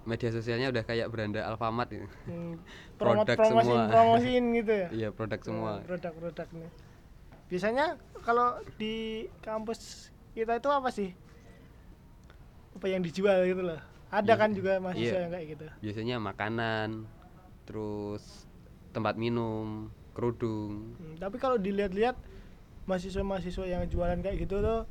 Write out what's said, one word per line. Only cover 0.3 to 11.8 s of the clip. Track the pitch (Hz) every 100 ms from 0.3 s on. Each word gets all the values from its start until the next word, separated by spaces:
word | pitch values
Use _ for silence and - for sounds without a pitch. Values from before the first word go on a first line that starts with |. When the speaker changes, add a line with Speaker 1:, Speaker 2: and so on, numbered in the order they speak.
| 113 113 117 135
Speaker 1:
udah | 120
kayak | 110 117 107
beranda | 113 104 107
Alfamart | 92 110 117 113 123
gitu. | 104 98 - -
Speaker 2:
Hmm, | 170 170 165 175 - - -
Speaker 1:
Produk | 214 214
Speaker 2:
promote-, | 214 226
promosin, | 220 226 233
Speaker 1:
semua. | 233 220
Speaker 2:
promosiin | 226 226 233 247 247 240 233
gitu | 214
ya? | 214 175
Speaker 1:
<laughs> | 113
Iya, | 110
produk | 98 110 107
Speaker 2:
Iya, | -
Speaker 1:
semua. | 110 110 101
Speaker 2:
produk-produknya. | 110 175 175 160 170 160 160 165 165 - - - - - - - -
Biasanya | 180 202 247 311 302 - -
kalau | - 233 247 233 220 -
di | 214 226 220 220 233 -
kampus | - 220 220 226 - - - - -
kita | - 226 233
itu | 277
apa | 285 262
sih? | 226 190 180 - - - - - -